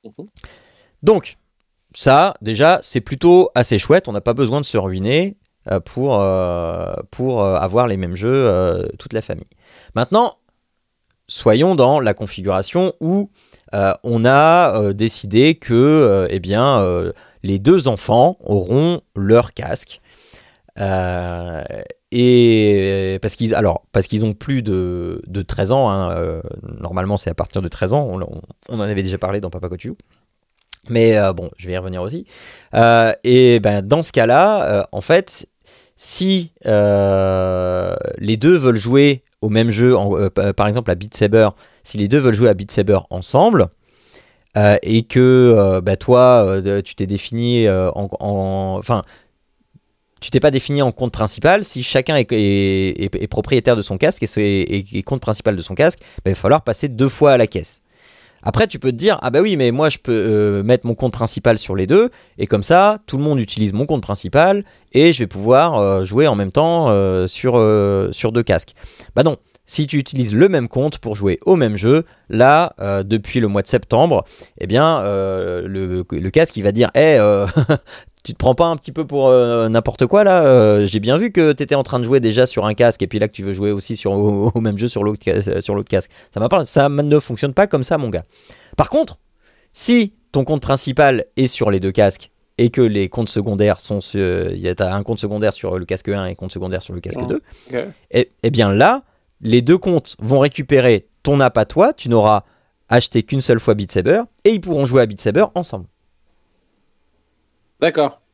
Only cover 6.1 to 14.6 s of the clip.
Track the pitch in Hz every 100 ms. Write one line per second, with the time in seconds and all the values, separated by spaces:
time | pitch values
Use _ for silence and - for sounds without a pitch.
6.1 | 110 98 95 90 87 85 85 85 - -
7.1 | - 127 120 98 90 92 107 123 98 92
8.1 | 90 110 135 123 92 92 87 - - -
9.1 | 113 - 87 - _ _ _ _ 110 123
10.1 | 208 240 - _ _ _ _ _ _ _
11.1 | _ _ - - 110 170 175 127 147 117
12.1 | 101 104 - 95 95 98 175 185 - 160
13.1 | 196 202 _ _ _ _ 104 98 - 117
14.1 | 117 117 139 156 175